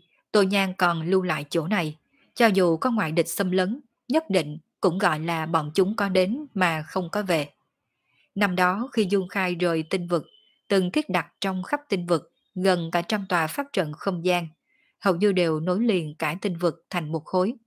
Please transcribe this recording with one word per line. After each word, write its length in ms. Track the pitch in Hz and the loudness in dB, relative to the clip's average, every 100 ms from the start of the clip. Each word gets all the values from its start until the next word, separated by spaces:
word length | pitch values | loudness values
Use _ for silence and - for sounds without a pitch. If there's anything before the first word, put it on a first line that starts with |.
| _ _ _ | _ _ _
Tô 100 | 208 | 2
Nhan 320 | 190 202 190 185 | 4 2 0 0
còn 240 | 175 165 | 0 0
lưu 200 | 160 190 | 0 0
lại 240 | 180 156 147 | 0 -4 -2
chỗ 180 | 165 160 | -2 0
này, 300 | 202 156 147 _ _ _ - | 0 -2 -6 _ _ _ 2
cho 120 | 226 | 4
dù 300 | 190 180 160 | 4 2 2
có 140 | 262 | 0
ngoại 200 | 226 160 | -2 0
địch 180 | 165 156 | 0 -2
xâm 220 | - 185 | -2 0
lấn, 300 | 185 185 277 - _ - | 2 0 -2 -10 _ -2
nhất 220 | 302 320 | -2 0
định 280 | 190 151 151 _ - | 0 -2 -8 _ -2
cũng 160 | 180 180 | 0 2
gọi 220 | 196 156 | 0 0
là 260 | 165 165 160 | -2 -4 -2
bọn 260 | 165 147 | -2 0
chúng 220 | 196 190 220 | 0 0 0
có 140 | 202 | 0
đến 360 | 185 185 269 294 | 2 2 -2 -4
mà 280 | 190 175 160 | 0 0 0
không 280 | 151 190 170 | -4 -6 -4
có 120 | 202 | -4
về. 260 | 190 160 143 _ _ _ _ _ _ _ _ 196 | 0 0 -2 _ _ _ _ _ _ _ _ -2
Năm 200 | 202 180 | 0 2
đó 340 | 180 202 262 | 0 0 -2
khi 120 | 233 190 | 0 2
Dương 220 | 196 185 | 0 0
Khai 280 | 202 185 175 | -2 -2 0
rời 280 | 175 165 | 0 0
tinh 240 | 156 185 170 | -2 -4 -2
vực, 180 | 170 - _ _ _ - | -2 -4 _ _ _ 0
từng 240 | 196 180 | 0 2
thiết 180 | 302 302 | 0 0
đặt 180 | 180 156 - | -2 -2 -6
trong 220 | 196 185 | -6 -4
khắp 180 | 180 285 - | -4 -4 -2
tinh 160 | 185 175 | -4 0
vực 260 | 165 - _ _ 180 | 0 -2 _ _ -2
gần 360 | 190 175 165 | 2 2 0
cả 100 | 175 | -2
trăm 240 | 175 208 190 | -2 -4 -2
tòa 180 | 175 160 | 0 0
pháp 180 | - 277 | -4 -4
trận 180 | - 156 | -2 -2
không 320 | 151 196 175 180 | -4 -4 -2 0
gian, 220 | 180 165 _ _ _ _ _ | 0 -2 _ _ _ _ _
hầu 160 | 202 170 | 0 2
như 160 | 202 | 2
đều 280 | 185 170 156 | 2 2 0
nối 200 | 170 185 | 0 0
liền 360 | 233 185 156 151 | 2 0 -2 -4
cả 200 | 151 170 | -4 -2
tinh 160 | 202 170 | -4 0
vực 280 | 175 151 - | -2 -2 -6
thành 220 | 180 151 | -6 -4
một 140 | 156 156 | -6 -2
khối. 280 | 185 190 277 | 0 0 -4